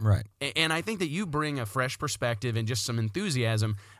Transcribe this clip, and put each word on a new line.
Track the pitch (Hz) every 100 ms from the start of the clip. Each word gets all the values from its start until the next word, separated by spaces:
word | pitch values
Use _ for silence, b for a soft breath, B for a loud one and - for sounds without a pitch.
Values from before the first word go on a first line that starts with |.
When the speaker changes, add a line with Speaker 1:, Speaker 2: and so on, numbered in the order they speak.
Speaker 1:
Right. | 110 104 107 -
Speaker 2:
A-, | 139 156
and | 160
I | 160
think | 190 220
that | 170
you | 160
bring | 202 147 151 139
a | 110
fresh | 131 127 -
perspective | 147 - 123 117 123 113
and | 110
just | 113
some | - 117
enthusiasm. | 113 135 202 131 113 110 107 101 B B